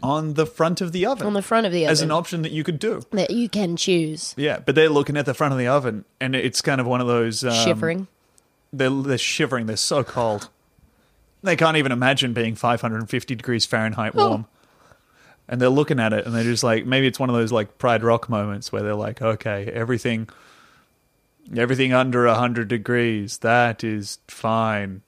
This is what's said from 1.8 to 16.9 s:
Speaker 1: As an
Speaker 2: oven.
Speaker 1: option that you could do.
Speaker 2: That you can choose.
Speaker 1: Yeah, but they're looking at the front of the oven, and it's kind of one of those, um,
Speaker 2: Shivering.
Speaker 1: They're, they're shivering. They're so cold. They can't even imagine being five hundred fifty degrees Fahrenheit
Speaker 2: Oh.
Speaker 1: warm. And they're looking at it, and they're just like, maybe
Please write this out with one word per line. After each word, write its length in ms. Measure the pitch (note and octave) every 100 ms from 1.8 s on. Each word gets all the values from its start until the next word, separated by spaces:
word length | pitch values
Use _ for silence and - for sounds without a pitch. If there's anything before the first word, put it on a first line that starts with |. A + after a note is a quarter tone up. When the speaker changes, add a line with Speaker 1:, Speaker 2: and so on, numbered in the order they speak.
| D#3
Speaker 1:
As 140 | D#3
an 80 | D#3
Speaker 2:
oven. 80 | D#3+
Speaker 1:
option 240 | E3+ E3+
that 80 | D#3+
you 140 | D#3
could 160 | D3+ D#3
do. 200 | A3 G#3+ -
Speaker 2:
That 180 | G#3 F3
you 180 | A#3 A#3
can 280 | G#3 F3+ E3+
choose. 580 | - F3 D#3 D#3 - -
Speaker 1:
Yeah, 220 | D3 A#2+
but 160 | -
they're 140 | C#3 D#3+
looking 260 | D3 C#3+ C#3+
at 80 |
the 100 | C3+
front 180 | B2 D3
of 60 | C3
the 100 | B2
oven, 360 | C#3+ B2+ G#2+ - -
and 140 | C3
it's 260 | C3 C3 -
kind 200 | - C3+
of 80 | B2
one 120 | B2
of 60 | B2
those, 380 | A#2+ A#2 G#2+
um, 100 | B2+
Speaker 2:
Shivering. 540 | A#2 A2+ A2 D#3+ F3 F#3+ _ _ _ _ _ _
Speaker 1:
They're, 180 | C3+ C3
they're 280 | C#3 C3+ B2
shivering. 480 | - - D3 B2+ A2
They're 100 | G#2+
so 260 | - D3
cold. 460 | A#2 - A#2 G#2 - _ _ _ _ _ _ _ _ _
They 100 | F#3+
can't 220 | E3 E3 D#3
even 160 | C3+
imagine 400 | B2 B2+ C3+ B2+
being 240 | A#2 A2+ A2
five 240 | A#2+ A#2
hundred 280 | A#2 A2 A2
fifty 280 | B2+ - A#2
degrees 300 | - A#2 -
Fahrenheit 460 | A2+ A2 A2 A2 -
Speaker 2:
Oh. 120 | G3+
Speaker 1:
warm. 180 | G#2+ A2 _ _ _ _ _ _ _ _ _ -
And 120 | B2
they're 80 | B2+
looking 320 | C3+ D3+ C3+
at 120 | A2
it, 140 | G#2+ A#2
and 80 |
they're 80 | A#2
just 220 | A#2 A#2
like, 220 | B2 A2+
maybe 200 | B2